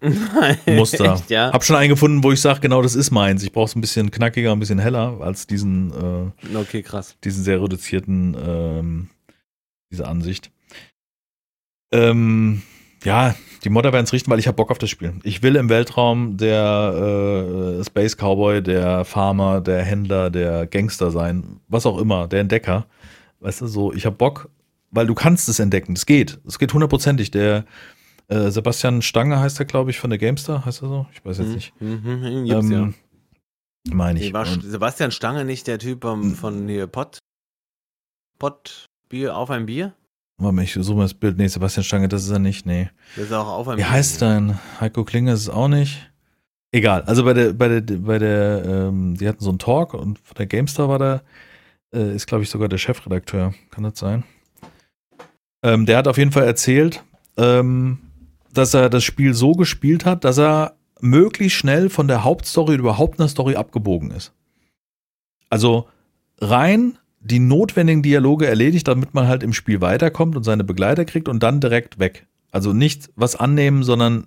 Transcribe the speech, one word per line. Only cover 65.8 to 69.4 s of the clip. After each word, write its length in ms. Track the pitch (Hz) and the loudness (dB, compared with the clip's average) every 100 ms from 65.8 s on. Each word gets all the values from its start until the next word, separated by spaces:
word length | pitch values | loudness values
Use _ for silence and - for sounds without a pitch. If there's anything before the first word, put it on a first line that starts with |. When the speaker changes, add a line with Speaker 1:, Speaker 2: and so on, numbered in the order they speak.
| - _ _ _ _ - | -2 _ _ _ _ -8
Speaker 2:
rein 580 | 104 120 160 214 247 247 _ _ | 0 2 4 4 2 -2 _ _
die 180 | 107 123 | 0 2
notwendigen 640 | 123 147 214 - 165 156 | 4 4 2 2 4 4
Dialoge 460 | 143 143 131 151 147 | 4 4 4 2 2
erledigt, 400 | 110 131 170 143 | 4 4 2 2
damit 260 | 127 131 | 0 0
man 140 | 139 127 | 0 2
halt 160 | 127 | 2